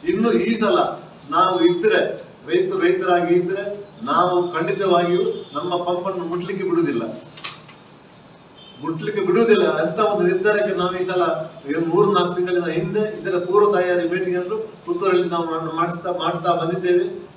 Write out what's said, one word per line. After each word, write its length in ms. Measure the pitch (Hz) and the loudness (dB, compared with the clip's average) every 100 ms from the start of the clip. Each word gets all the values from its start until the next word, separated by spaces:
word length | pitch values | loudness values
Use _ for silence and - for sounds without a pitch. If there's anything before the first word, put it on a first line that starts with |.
| 175 | 0
ಇನ್ನು 180 | 202 233 220 226 | 2 2 2 2
ಈ 40 | - | 0
ಸಲ 160 | 208 - - - - - 135 165 | 2 2 0 -4 -14 -20 -2 2
ನಾವು 200 | 185 180 170 | 2 4 4
ಇದ್ರೆ 320 | 175 214 190 - - - - 151 | 4 2 2 0 -6 -14 -18 -2
ರೈತರು 300 | 175 185 - | 0 0 0
ರೈತರಾಗಿ 500 | 170 185 185 175 170 180 | 2 2 2 0 2 2
ಇದ್ರೆ 240 | 175 196 202 202 - 220 233 | 0 -4 -6 -10 -14 -12 -2
ನಾವು 260 | - 185 180 175 | 0 2 2 0
ಖಂಡಿತವಾಗಿಯೂ 720 | 160 175 196 196 175 175 175 - - - - | -2 -2 0 2 2 2 0 0 -4 -8 -8
ನಮ್ಮ 140 | 175 175 175 | -4 -4 -2
ಪಂಪನ್ನು 360 | 180 190 180 170 | -4 -4 -6 -6
ಮುಟ್ಲಿಕ್ಕೆ 340 | 175 180 190 180 | -6 -6 -6 -2
ಬಿಡುವುದಿಲ್ಲ, 340 | 165 147 117 113 - - - - - - - - - - - - - - - - - | 2 2 2 -4 -10 -16 -14 -14 -14 -20 -20 -20 -20 -20 -20 -20 -20 -20 -20 -20 -10
ಮುಟ್ಲಿಕ್ಕೆ 380 | 156 165 208 208 185 | -6 -4 -4 -2 2
ಬಿಡುವುದಿಲ್ಲ 380 | 226 226 190 165 156 | 4 6 4 4 0
ಅಂತ 180 | 160 214 214 | -2 0 0
ಒಂದು 120 | 170 180 | 2 2
ನಿರ್ಧಾರಕ್ಕೆ 440 | 185 208 208 196 180 | 2 2 2 0 -2
ನಾವು 120 | 180 180 | -2 -2
ಈ 20 | 180 | -2
ಸಲ 140 | 185 165 156 - - 139 | 0 0 -2 -6 -12 -6
ಏನ್ 140 | 160 170 | -4 0
ಮೂರು 140 | 185 202 180 | 2 4 2
ನಾಲ್ಕು 180 | 175 175 | 0 -2
ತಿಂಗಳಿನ 320 | 180 175 170 160 | 0 0 0 -2
ಹಿಂದೆ 260 | - 208 214 - | -2 -2 -2 -4
ಇದರ 180 | 190 180 175 | -2 -2 2
ಪೂರ್ವ 200 | 202 208 185 | 4 4 2
ತಯಾರಿ 300 | 180 175 165 | 2 0 0
ಮೀಟಿಂಗ್ 240 | 185 180 180 | -2 -2 -2
ಅಂದ್ರು 160 | 180 214 - - 175 | -2 -6 -8 -12 -6
ಪುತ್ತೂರಲ್ಲಿ 420 | 175 190 180 175 | -2 2 2 2
ನಾವು 120 | 170 165 | -2 -2
ಮಾಡ್-, 220 | 160 160 160 | -4 -4 -2
ಮಾಡಿಸ್ತಾ 320 | 175 - 180 180 | -2 -2 -6 -2
ಮಾಡ್ತಾ 300 | 170 165 175 175 | -2 0 0 2
ಬಂದಿದ್ದೇವೆ. 440 | 165 185 175 175 - - - | 0 -2 2 2 2 -6 -14